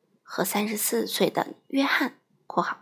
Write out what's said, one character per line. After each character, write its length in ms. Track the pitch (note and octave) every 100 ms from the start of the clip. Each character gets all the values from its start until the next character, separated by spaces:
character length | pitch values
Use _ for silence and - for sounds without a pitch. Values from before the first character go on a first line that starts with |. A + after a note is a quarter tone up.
| _ _
和 240 | - - F#3
三 220 | G3+ G#3
十 100 | G#3+
四 300 | - A3+ -
岁 220 | - E3+
的 260 | D#3+ - - -
约 140 | C#4
翰， 360 | C#4 - C#4 - _ _ -
括 160 | -
号 160 | - -